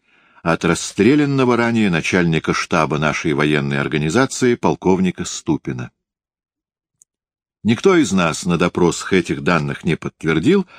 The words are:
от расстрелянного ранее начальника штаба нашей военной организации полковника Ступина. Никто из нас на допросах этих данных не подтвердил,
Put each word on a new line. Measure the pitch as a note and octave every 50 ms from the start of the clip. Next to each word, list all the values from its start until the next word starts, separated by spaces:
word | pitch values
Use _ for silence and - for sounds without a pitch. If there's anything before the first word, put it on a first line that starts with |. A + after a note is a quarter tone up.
| _ _ _ _ _ _ _ _ -
от | E2+ E2 - -
расстрелянного | E2+ E2+ - - - - - G2 A#2+ D3 D3 D3 C#3+ C#3 C3+ B2+ B2 A#2+
ранее | A2+ A#2 A#2 A#2 A2+ G#2+ G2
начальника | E2+ D#2 D2+ - - F#2 F2 E2+ D#2+ D#2 - - -
штаба | - - - F2+ E2+ D#2 - D#2 D2
нашей | D2+ D2+ C#2+ - - E2+ C#2+
военной | C#2 D2+ D2+ D2+ D2 C#2+ C#2 C#2 C#2
организации | C#2 C2+ D#2 D#2+ D2 D#2+ E2 A#2+ C3+ C3 - - C3 B2 A#2+
полковника | - - F2+ D2+ - - F2+ F#2+ F2 F#2 F2+ - - F2
Ступина. | - - - - - D2 C#2+ - - C2 B1+ B1 - _ _ _ _ _ _ _ _ _ _ _ _ _ _ _ _ _ _ _ _ _ _ _ _ _ _ _ _ _ _ _ _ _ _ -
Никто | G#2 A#2 - - G3 F#3
из | E3+ C#3+ F2 F#2+
нас | F#2+ F2 D#2+ D2+ - -
на | F2 F2
допросах | D#2+ F2 E2 - F#2 F2+ E2 D2 - - - G2
этих | F#2 - - D2+ C#2 C#2
данных | F2 F2 D#2+ D2 C#2+ C#2 - -
не | E2+ D2+
подтвердил, | - - C#2+ - _ - D#2+ D#2 D#2+ E2 C#3 F#3+ G3+ F3+ - -